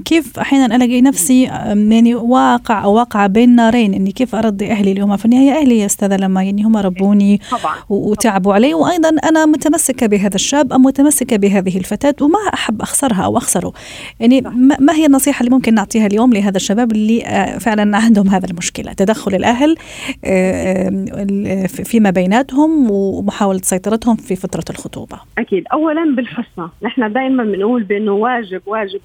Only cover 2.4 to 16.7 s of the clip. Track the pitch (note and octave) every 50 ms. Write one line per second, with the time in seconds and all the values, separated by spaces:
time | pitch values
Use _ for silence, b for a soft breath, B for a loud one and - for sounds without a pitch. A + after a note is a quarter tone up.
2.4 | C4+ B3+ B3 A#3+ - - G#3+ G3 - G3+ G#3 A3+ A#3+ A#3+ - G#3 G3+ G3 F#3+ A3+
3.4 | B3 B3 A#3+ A#3+ A3+ A3+ A#3 A#3+ A3+ G3 F#3+ F#3+ F#3+ G3 F#3 - B3+ - G#3 A3
4.4 | A3+ A3 G3 G3 G#3 F3 A3+ G3+ G3+ G3 G3 G3 G3+ G3+ G3+ G3+ - A3+ B3 C4
5.4 | C4+ C#4 C4 D#4+ D4 B3+ A#3+ A3 G3+ G3+ - - G#3 G3 G3 F#3+ G3 F#3+ F#3+ F#3
6.4 | F#3+ G3 G3+ G#3 G#3 A3 A3 G#3 G3 F#3+ F3+ F#3 G3 G3+ G#3 G3+ G3+ G3+ G#3 G3
7.4 | B B B3 - - D#3 D3+ - - - G3+ G3 - G#3 G#3+ - - A3 G3 F#3+
8.4 | F#3 G3+ F#3+ G#3 B3 D4+ E4 D#4+ - D4+ F4+ E4+ D#4 D#4+ D#4+ D4 - D#4+ D#4+ D#4
9.4 | D#4 D#4 D#4 - - D#4 E4 D#4+ - - B3+ - A#3+ G#3 G#3 F#3+ G3+ G3+ G3 F#3
10.4 | - - C4+ D4 D4 B3 C4 C4 B3+ C4+ C4+ C#4 C#4 D4+ D4 - B3+ - A#3 G3+
11.4 | G3+ G3+ G3+ G3 F#3+ F#3+ F3 F#3+ F3+ - G#3+ - C#4 C#4+ C#4+ - C#4 D4 F4+ G#4+
12.4 | G#4 - - - - - G#3+ - G3+ - - - C#4+ B3+ G3+ F#3 F#3+ G3 G#3+ A#3
13.4 | B3 - - F3+ F3+ F3+ - B B B B B B B B B A3+ A#3+ C4 C4
14.4 | B3+ - - B3 B3+ C#4 D4 - C4+ D#4+ D#4+ D#4 D#4+ D4 C#4 C4 C4+ D4 C4+ -
15.4 | A#3+ A#3+ C4 B3+ - A#3 A3+ G#3 G3+ - - A3 G#3+ G3+ G3+ G#3+ B3 C4 A3+ G3
16.4 | G3+ G3+ F#3+ C4 - -